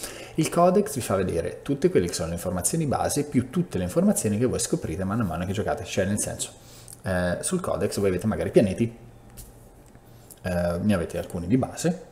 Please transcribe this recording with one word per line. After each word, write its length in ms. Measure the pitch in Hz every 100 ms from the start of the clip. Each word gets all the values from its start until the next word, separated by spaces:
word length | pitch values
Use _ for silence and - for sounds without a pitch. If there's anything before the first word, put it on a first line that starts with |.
| - - -
Il 140 | - 151
codex 460 | 170 175 190 202 127
vi 40 |
fa 140 | -
vedere 480 | 98 90 82 87 -
tutte 280 | - 139 185
quelle 180 | - 87
che 40 |
sono 180 | - 82
le 40 |
informazioni 520 | 85 92 90 - 165 151
base, 360 | - 87 147
più 280 | 139 127 -
tutte 280 | 180 175 92
le 60 |
informazioni 520 | 87 170 107 - 110 101
che 100 | 123
voi 120 | 85
scoprite 460 | - 165 98 82
man 160 | 95 110
mano 260 | 101 82 90
che 60 |
giocate, 320 | 98 87 76
cioè 200 | 90 -
nel 140 | 95 104
senso, 320 | - 117 - - - - - -
eh, 340 | - 90 90 87
sul 200 | - 90
codex 360 | - 82 104 -
voi 100 | 98
avete 180 | 90 110
magari 240 | 87 90
pianeti, 420 | 180 104 95 117 - - - - - - - - - - - - - - -
eh, 360 | 92 87 87 87
ne 140 | 104
avete 240 | 95 82 85
alcuni 280 | - 90 85
di 100 | 131
base, 500 | - - 165 175 -